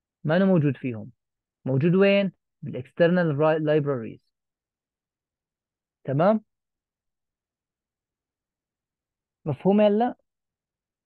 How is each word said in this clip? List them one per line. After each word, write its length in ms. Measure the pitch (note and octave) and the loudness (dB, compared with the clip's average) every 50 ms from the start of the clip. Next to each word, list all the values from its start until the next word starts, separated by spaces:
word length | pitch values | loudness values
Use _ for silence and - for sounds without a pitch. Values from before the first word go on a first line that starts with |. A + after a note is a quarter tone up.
| _ _ _ _ - | _ _ _ _ -4
ما 140 | D3 D#3 F#3 | -2 0 2
نو 80 | G3 | 2
موجود 320 | F#3+ F#3 E3+ C#3+ D3 B2+ - | 2 2 2 2 0 -2 -4
فيهم. 340 | - B2+ A#2 G#2+ G#2 - - _ _ _ _ _ _ _ _ _ - | -6 -10 -10 -10 -12 -16 -20 _ _ _ _ _ _ _ _ _ -6
موجود 300 | C3 C3+ C3+ C#3+ F3 E3+ | -4 -2 0 0 2 2
وين؟ 360 | F#3+ G3 G3 G3 G3+ G3+ F#3 - _ _ _ _ _ | 2 2 2 2 2 0 -2 -6 _ _ _ _ _
بالإكسترنال 760 | - C3 - B2+ B2+ - _ - E3+ E3 F3+ F3+ F3 D#3+ C#3+ C#3 | -16 -12 -12 -12 -12 -10 _ 0 2 2 2 2 0 0 0 0
را-، 200 | D#3 D#3 D#3+ D#3+ | 0 0 0 0
لايبراريز. 720 | D#3 D3+ D3+ D#3 C#3 C#3+ C#3 B2 A2+ - E2+ D#2 _ _ _ _ _ _ _ _ _ _ _ _ _ _ _ _ _ _ _ _ _ _ _ _ _ _ _ _ _ _ _ _ _ _ _ _ - | 0 0 0 0 0 -2 -4 -6 -8 -10 -14 -18 _ _ _ _ _ _ _ _ _ _ _ _ _ _ _ _ _ _ _ _ _ _ _ _ _ _ _ _ _ _ _ _ _ _ _ _ -8
تمام؟ 400 | - C3 C#3+ E3 G3+ A3 G#3+ - _ _ _ _ _ _ _ _ _ _ _ _ _ _ _ _ _ _ _ _ _ _ _ _ _ _ _ _ _ _ _ _ _ _ _ _ _ _ _ _ _ _ _ _ _ _ _ _ _ _ _ _ _ _ _ _ _ _ _ - | -4 -2 0 2 2 2 0 -4 _ _ _ _ _ _ _ _ _ _ _ _ _ _ _ _ _ _ _ _ _ _ _ _ _ _ _ _ _ _ _ _ _ _ _ _ _ _ _ _ _ _ _ _ _ _ _ _ _ _ _ _ _ _ _ _ _ _ _ -10
مفهوم 360 | D#3 C3+ - - F#3 G3+ G#3 | -8 -8 -2 0 0 2 4
هلأ؟ 340 | G#3+ G#3 G3+ G#3+ A#3 B3 - - _ _ _ _ _ _ _ _ _ _ _ _ _ _ _ _ _ | 4 2 2 0 0 -2 -4 -8 _ _ _ _ _ _ _ _ _ _ _ _ _ _ _ _ _